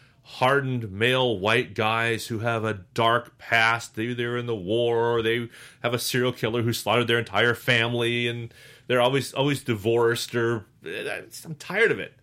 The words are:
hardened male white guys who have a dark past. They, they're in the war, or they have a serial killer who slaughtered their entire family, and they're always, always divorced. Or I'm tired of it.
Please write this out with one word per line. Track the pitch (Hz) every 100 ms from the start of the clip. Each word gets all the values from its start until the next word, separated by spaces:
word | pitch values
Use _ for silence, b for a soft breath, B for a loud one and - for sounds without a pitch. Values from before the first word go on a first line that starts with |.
| b b -
hardened | - 127 139 131 123 110
male | 95 120 131 127 104
white | 101 117 117
guys | 101 107 113 117 110 -
who | 113
have | 117 117 110
a | 101 90
dark | - 113 117 - _
past. | - 117 113 117 - -
They, | 120
they're | 120 120 123
in | 120
the | 113
war, | 90 117 120 117 117 117
or |
they | 113 117 120 B B B
have | 123
a | 120
serial | - 127 123
killer | 120 113 120
who | 113
slaughtered | 113 - 117 117
their | 117
entire | 113 98 120
family, | 113 - 120 117 120 117 120 120
and | 117 117 B B B -
they're | 123
always, | 123 135 -
always | - 143 143
divorced. | - 107 107 117 117 120 - 120
Or | 117 117 98 _ -
I'm | 98 - 90 78 - 165 147
tired | - 185 220
of | 107
it. | - _